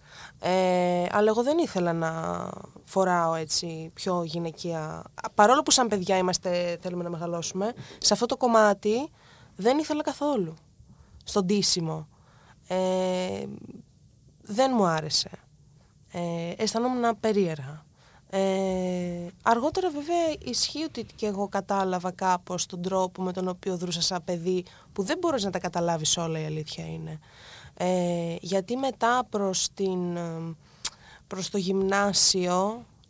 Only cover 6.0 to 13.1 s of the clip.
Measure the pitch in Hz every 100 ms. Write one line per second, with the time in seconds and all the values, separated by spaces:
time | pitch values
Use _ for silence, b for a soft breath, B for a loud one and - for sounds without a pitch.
6 | 180 190 185 180 185 175 175 170 185 180
7 | 170 165 170 170 160 185 214 247 B B
8 | - 202 - - 247 226 214 202 208 233
9 | 302 b b b b - 214 285 311 302
10 | - - 294 262 165 160 _ - - b
11 | b b - 208 180 208 - 180 160 160
12 | 156 b b b b b - 185 185 185
13 | 185